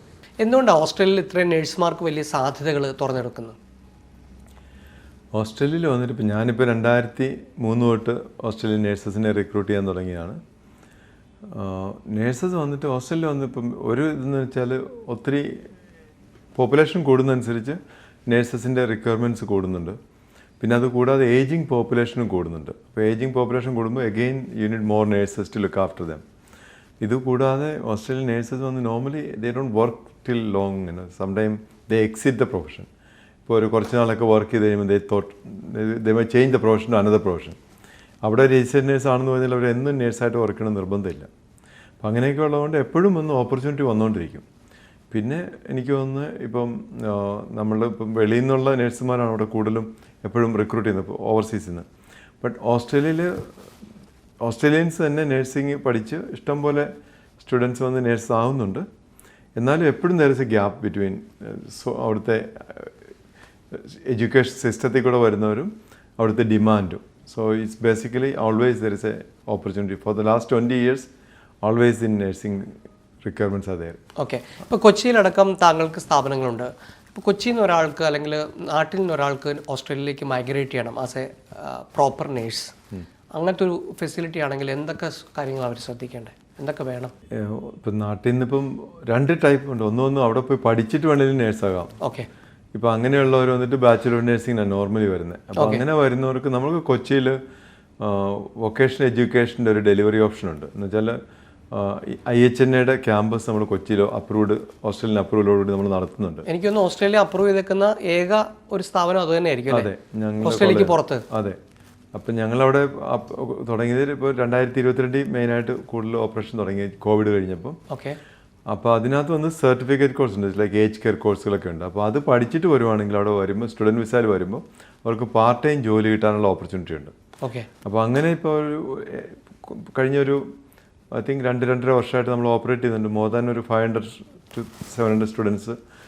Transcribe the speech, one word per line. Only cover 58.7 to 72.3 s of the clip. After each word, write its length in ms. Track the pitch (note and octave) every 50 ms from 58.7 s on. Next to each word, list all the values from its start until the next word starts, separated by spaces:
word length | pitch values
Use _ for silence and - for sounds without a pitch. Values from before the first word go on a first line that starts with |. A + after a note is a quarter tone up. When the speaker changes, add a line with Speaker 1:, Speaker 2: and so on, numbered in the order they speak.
| F#2+ C#3+ G3 - - - _ _ _ - - - - _ _ _ -
Speaker 2:
എന്നാലും 300 | A#2 A#2+ C3 D3+ D#3+ E3+
എപ്പോഴും 320 | D3 - - - F3 F3+ E3
there 140 | D3 C#3 C3
is 80 | B2
a 60 | C3 A#2
gap 400 | A2 G#2 G2 G2+ G2 - G#2+ G2+
between, 240 | E2 G2+ G2 F#2+
uh, 440 | F#2+ - - - - - G#2 G#2+ -
so 380 | - - - - - - B2 A2+
അവിടുത്തെ, 480 | A#2+ B2 A2+ A2 G#2+ A2 A#2+ A2 A2 - - - - - - - - - - - - - - - - - _ _ - - - _ _ _ -
uh, 60 | - - - C3 - - -
എഡ്യൂക്കേഷൻ 440 | C3 B2 G#2+ A#2 A#2 - C3 B2 -
സിസ്റ്റത്തിൽ 520 | - - - A#2+ G#2 - - B2 A#2+ C3
കൂടെ 140 | A#2 B2+ B2
വരുന്നവരും 640 | B2 A#2 A2 G#2 G2 G#2+ G#2+ G#2+ A#2 E3 G#3+ A3 - - - - - _ _ _ -
അവിടുത്തെ 240 | A2+ A2 G2+ A#2+
ഡിമാൻഡും. 580 | A2+ G#2+ A2 G#2 G#2+ A2 G#2+ G#2 F#2+ F2 E2+ - - - _ _ _ - -
So 220 | A2+ A2+ A2 A2
it's 200 | A2 A2 A2 A2+ - A2+ A2+
basically 420 | A2 A2 A2+ A#2 A#2+ B2+ C3 C#3 C3+ - A2
always 280 | A2 A2 A2 B2 B2 A#2+ G#2
there 160 | A2 A2 G2+
is 100 | G#2 -
a 100 | G#2+ A2 A2 - - - _ - A#2 G#2+
opportunity. 380 | F#2 - G2+ F#2 G2+ G2+ F#2+ G2
For 220 | F#2+ - G#2+ G#2 G#2+
the 80 | G#2+
last 180 | G#2+ A2+ A#2+ - -
twenty 260 | B2+ A2+ A#2+ A#2+ B2+ B2 A#2+
years, 140 | B2 C3 C3+ - - - - - _ - - - - _ _ G#2 G#2+
always 260 | A2+ A#2 A#2+ A#2+ A2+ G#2+ A#2
in 120 | A2 G#2+ G2+
nursing 380 | G2 F#2+